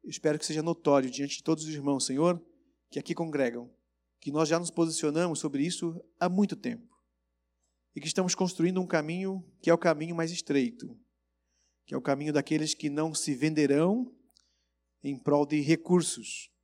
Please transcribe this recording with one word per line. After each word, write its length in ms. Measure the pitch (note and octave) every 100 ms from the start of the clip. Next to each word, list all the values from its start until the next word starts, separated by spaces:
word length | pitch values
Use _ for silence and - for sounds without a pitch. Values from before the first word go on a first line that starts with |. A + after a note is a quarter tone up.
Eu 60 | -
espero 280 | - A#3+ A#3
que 80 | -
seja 160 | D#3
notório 480 | D#3+ E3 D3 C#3+ C3
diante 280 | B2 C#3+ -
de 60 |
todos 200 | - D#3+
os 100 | D#3
irmãos, 320 | D3+ C#3 C3+ -
Senhor, 380 | C3+ E3+ F3 - _ _ _ _
que 100 | C#3+
aqui 160 | - E3
congregam, 580 | E3 D3 B2+ A#2+ A#2+ _ _ _ _ _
que 120 | D3
nós 180 | D3+ D#3
já 100 | E3
nos 120 | E3+
posicionamos 680 | - E3 D#3 D#3 D3+ F3 D3+
sobre 260 | D3+ C#3 D#3+
isso 380 | E3+ E3+ E3 - _
há 80 | F3+
muito 280 | F#3 G3+ -
tempo 360 | - A#3 - _ _ _ _ _ _ _ _ _ _ -
e 40 |
que 80 | D3+
estamos 280 | - F#3 -
construindo 460 | F#3 - F3 F#3
um 60 | F3+
caminho 560 | D#3+ D3+ F3 F#3+ F#3+ F3 _
que 80 | -
é 40 |
o 40 | E3+
caminho 380 | E3+ D3+ D#3+ E3+
mais 160 | E3
estreito, 680 | F3 - C#3 B2 - - - _ _ _ _ _ _ _ _ _
que 80 |
é 40 | C3
o 40 |
caminho 320 | B2+ C#3 D3+
daqueles 400 | D3 C#3 D#3 D3+
que 160 | - D3+
não 240 | C#3+ D#3+
se 220 | D#3 - C3
venderão 760 | D3+ D3+ C#3+ C#3+ E3+ A3+ B3 - _ _ _ _ _ _ _ _
em 140 | C#3 C3+
prol 280 | C#3 D3 D3
de 140 | D3+
recursos 880 | C#3+ E3 E3 F3+ D#3+ - A2 - - _